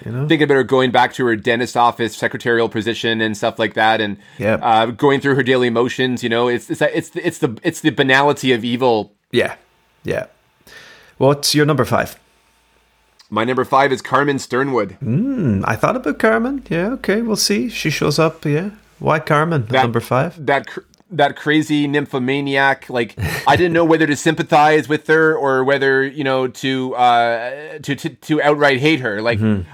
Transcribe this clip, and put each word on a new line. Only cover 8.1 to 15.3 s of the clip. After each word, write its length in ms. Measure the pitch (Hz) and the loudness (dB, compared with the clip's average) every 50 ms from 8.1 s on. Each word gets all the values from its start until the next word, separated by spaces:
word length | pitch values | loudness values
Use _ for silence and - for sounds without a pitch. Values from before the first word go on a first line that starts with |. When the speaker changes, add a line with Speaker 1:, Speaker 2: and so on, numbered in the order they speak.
| 131 135 139 147 143 139 - 131 127 | 4 4 4 2 0 0 0 0 0
Speaker 2:
of 120 | 117 104 | 0 0
evil. 500 | 123 117 120 131 127 117 107 101 - _ _ _ _ - | -2 -2 0 0 2 2 0 -2 -4 _ _ _ _ -2
Speaker 1:
Yeah. 240 | 120 104 - - - _ _ _ _ _ _ _ _ - | 0 0 -2 -4 -10 _ _ _ _ _ _ _ _ -8
Yeah. 220 | - - - - - _ _ _ _ _ _ _ - - - - - - - _ _ _ - | -6 -6 -6 -6 -10 _ _ _ _ _ _ _ -20 -20 -20 -20 -20 -20 -20 _ _ _ 0
What's 360 | 127 135 143 143 143 - - | 2 2 2 2 0 -2 0
your 120 | 147 151 | 2 2
number 180 | 147 156 135 123 | 2 2 0 0
five? 340 | 104 123 104 - - - - _ _ _ _ _ _ _ _ _ _ _ _ _ _ _ _ _ _ _ _ _ _ | 0 0 -2 -2 -2 -8 -18 _ _ _ _ _ _ _ _ _ _ _ _ _ _ _ _ _ _ _ _ _ _
Speaker 2:
My 140 | - 107 113 | -4 -2 -2
number 200 | 123 127 123 127 | 0 0 -2 0
five 260 | - - 131 139 143 131 | 2 2 2 4 2 2
is 100 | 117 - | -2 -2
Carmen 340 | - 135 131 143 143 139 | 0 0 2 2 2 0
Sternwood. 640 | 135 - - - 120 135 139 131 120 104 95 90 - | -2 -4 -4 -2 -2 -2 0 0 -2 -2 -4 -6 -8
Speaker 1:
Mm, 640 | 139 - 117 156 226 277 | -6 -2 -2 -2 -2 -2